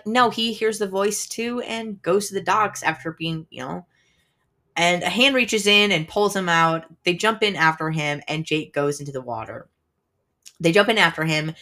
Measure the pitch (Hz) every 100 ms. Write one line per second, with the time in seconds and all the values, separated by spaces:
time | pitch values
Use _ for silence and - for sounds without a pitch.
0 | 208 233 240 233 226 220 220 214 202 190
1 | 202 208 - - 233 247 - 226 226 202
2 | - 190 202 196 180 202 208 - - 160
3 | 165 160 165 160 160 - 131 180 175 _
4 | _ _ _ _ _ _ _ - 175 175
5 | 170 185 262 262 233 220 196 208 208 175
6 | 160 - 208 196 180 165 165 165 - -
7 | - 175 214 214 214 170 160 156 160 160
8 | 147 147 - 156 160 156 156 - 143 143
9 | 143 135 123 113 110 113 - _ _ _
10 | _ _ _ _ - - 165 185 202 220
11 | 175 - 160 156 156 160